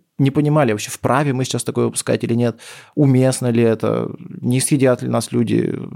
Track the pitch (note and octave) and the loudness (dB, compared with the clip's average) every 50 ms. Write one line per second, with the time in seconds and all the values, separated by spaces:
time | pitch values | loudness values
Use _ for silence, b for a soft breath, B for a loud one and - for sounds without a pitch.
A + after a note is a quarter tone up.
0 | _ _ _ - C#3 C3+ C3+ D3+ D3 D3 D3 D#3 C#3+ A#2 G#2+ G#2 - - - - | _ _ _ 0 0 0 2 2 0 2 2 2 2 2 0 -2 -4 -8 -8 -4
1 | - B2+ A#2+ C#3 D3+ C#3+ B2+ B2+ C3 - - C3 - - - A#2+ A#2+ A#2 A#2 - | -2 0 0 0 0 0 -2 -2 -2 -4 -4 -4 -4 -4 -2 -2 -2 -2 -2 -4
2 | - B2 A#2+ A2+ - - A#2 A#2 A#2+ A#2 A2+ B B B B B B B B - | -4 -2 -2 -2 -2 -2 0 0 0 0 -2 B B B B B B B B 2
3 | D3 C3+ C3 B2+ C3 C3 B2+ - B2+ B2 A#2 A#2 A#2 A2+ A2 G#2+ - A2 - A#1 | 4 4 6 4 4 2 0 0 -2 0 2 2 2 2 2 0 0 -2 -2 -2
4 | - - - - - - - - - A#2+ B2 C3 - - D3+ C3+ C3 B2+ B2 B2 | -4 -6 -8 -12 -16 -16 -12 -6 -4 -2 0 0 0 0 2 2 4 4 2 2
5 | B2+ B2 A#2+ A#2 A#2 - - A#2+ A#2+ A2 A2 A#2 - - - - - - - | -2 -4 -4 -4 -4 -2 -2 -2 0 2 0 0 0 -2 -4 -6 -8 -12 -12